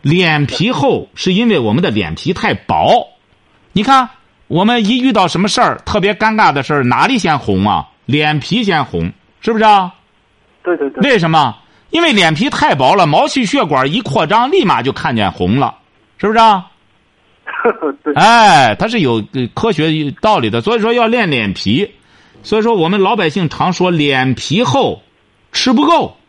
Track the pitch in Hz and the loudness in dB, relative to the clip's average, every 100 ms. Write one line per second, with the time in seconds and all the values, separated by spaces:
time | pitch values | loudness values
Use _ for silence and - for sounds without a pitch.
0 | 143 175 175 151 139 - 208 196 277 131 | 0 0 0 0 -2 -2 -2 0 0 -2
1 | - - 185 190 240 175 110 113 175 107 | -6 -6 -2 0 0 0 0 0 0 -2
2 | 82 80 156 180 220 110 - - 110 208 | -4 -6 -6 -4 -4 -4 -4 0 2 0
3 | - _ _ _ _ _ _ 185 214 269 | -2 _ _ _ _ _ _ -4 2 2
4 | 240 - _ _ _ 165 214 240 202 254 | 2 -10 _ _ _ 0 2 2 0 0
5 | 262 214 185 165 202 - 185 120 - 208 | 0 0 0 0 -2 2 0 -2 -4 -2
6 | 190 214 220 220 185 139 131 147 123 120 | -2 0 -2 2 2 0 -2 0 2 2
7 | 180 262 175 147 - 95 101 87 - _ | 2 0 0 -2 0 0 0 -2 -4 _
8 | - 143 151 151 - 240 208 165 135 85 | -4 -2 0 -2 -2 -2 0 -2 -2 -4
9 | 82 - _ _ - 226 220 202 180 - | -6 -8 _ _ -4 2 4 4 2 -10
10 | _ _ _ _ _ _ - 349 139 - | _ _ _ _ _ _ -4 -2 -2 -2
11 | 285 233 165 160 135 - _ _ _ 320 | 0 2 2 2 0 -4 _ _ _ 0
12 | 339 214 170 156 269 - 302 143 131 196 | 2 2 2 0 -4 0 0 2 2 2
13 | 165 156 285 277 214 277 180 139 135 196 | 2 2 0 -2 -2 -2 0 0 0 -2
14 | - 139 156 214 247 381 214 123 123 - | -4 -2 0 0 2 0 2 0 -2 -4
15 | 160 117 98 - 90 127 123 - _ _ | -4 -2 -2 -2 -2 0 -2 -4 _ _
16 | _ _ 202 220 226 196 180 _ _ _ | _ _ 0 4 4 4 -4 _ _ _
17 | _ _ _ _ - - - - 151 139 | _ _ _ _ -12 -4 -4 -4 -8 -6
18 | 151 147 202 233 214 160 120 104 220 226 | -6 2 4 6 6 4 2 0 -4 -2
19 | 139 113 104 135 120 - 226 170 156 156 | 0 -2 -4 -8 -8 -4 -2 0 -2 -2
20 | 147 - 214 196 113 117 151 233 214 240 | -4 -2 0 0 0 -2 -2 -2 0 0
21 | 226 247 190 131 104 92 - 123 - _ | 0 0 0 -2 -2 -4 -2 -2 -2 _
22 | _ _ _ _ - 214 220 220 160 202 | _ _ _ _ -4 0 0 0 0 0
23 | 190 208 165 196 160 - 170 175 180 170 | 0 0 -2 -2 -6 -2 -4 0 0 0
24 | 147 135 131 120 - 185 240 277 170 85 | 0 0 -2 -4 -4 -2 0 0 -2 -6
25 | _ _ _ _ _ - 247 247 294 320 | _ _ _ _ _ -4 0 0 2 0
26 | 165 _ | 0 _